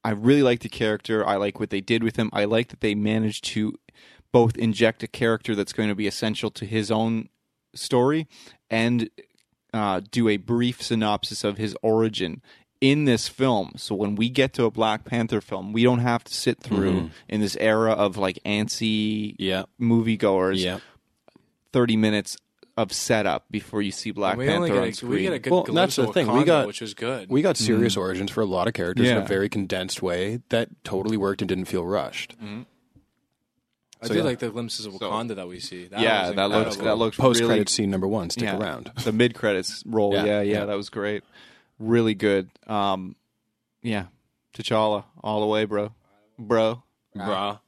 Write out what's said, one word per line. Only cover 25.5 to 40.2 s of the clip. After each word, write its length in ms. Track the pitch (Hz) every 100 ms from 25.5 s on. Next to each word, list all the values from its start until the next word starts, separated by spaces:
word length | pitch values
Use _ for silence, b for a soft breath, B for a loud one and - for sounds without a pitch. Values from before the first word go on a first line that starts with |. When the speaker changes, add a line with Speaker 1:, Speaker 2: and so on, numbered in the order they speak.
Speaker 2:
Well, 100 | 156
Speaker 3:
glimpse 100 | -
Speaker 2:
that's 220 | 160 185 -
the 120 | 117
Speaker 3:
of 60 |
Speaker 2:
thing. 120 | 180 117
Speaker 3:
Wakanda, 100 | 123
Speaker 2:
We 60 |
got, 220 | 156 156 104
Speaker 3:
which 120 | -
was 140 | 113
good. 340 | 104 117 131 95
Speaker 2:
we 140 | 127
got 140 | 180 143
serious 400 | 113 110 117 98
Speaker 1:
Mm. 40 |
Speaker 2:
origins 300 | 92 92 98
for 100 | -
a 40 | 104
lot 220 | 92 95
of 60 |
characters 340 | - 87 95 123
in 80 | 113
a 40 |
Speaker 1:
Yeah. 60 | 95
Speaker 2:
very 220 | 95 104
condensed 520 | 107 95 92 92 -
way 400 | 92 87 98 120 _
that 180 | 113 117 -
totally 320 | - 95 104 110
worked 260 | 98 98
and 60 | 92
didn't 160 | 92
feel 200 | 92 92
rushed. 520 | 87 98 67 - - -
Speaker 1:
Mm-hmm. 220 | 104 104 127 _ _ _ _ _ _ _ _ _ _ _ _ -
Speaker 3:
I 60 | 117
Speaker 2:
So, 80 |
Speaker 3:
do 60 | -
Speaker 2:
yeah. 40 | 156
Speaker 3:
like 120 | 120
the 120 | 120
glimpses 360 | 110 117 - 107
of 60 |
Speaker 1:
So 160 | 95 101
Speaker 3:
Wakanda 240 | 107 117
that 140 | 98 90
we 100 | 90
see. 280 | - 90 90
That 120 | 101
Speaker 1:
Yeah, 280 | 113 107 90
Speaker 3:
was 80 | 98
Speaker 1:
that 140 | 101
looks, 260 | 107 110 101
Speaker 3:
incredible. 80 | 104 110
Speaker 1:
that 60 |
looks 120 | 113 -
Speaker 2:
Post-credit 360 | 131 117 117
Speaker 1:
really 140 | 107 98
Speaker 2:
scene 240 | - 101
number 160 | 95 95
one. 240 | 107 85
Stick 140 | 117
Speaker 1:
Yeah. 140 | 110 98
Speaker 2:
around. 340 | 87 - - -
Speaker 1:
The 100 | 117
mid-credits 680 | 107 120 113 110 95 - - -
roll. 260 | 110 101
Speaker 2:
Yeah. 100 | 98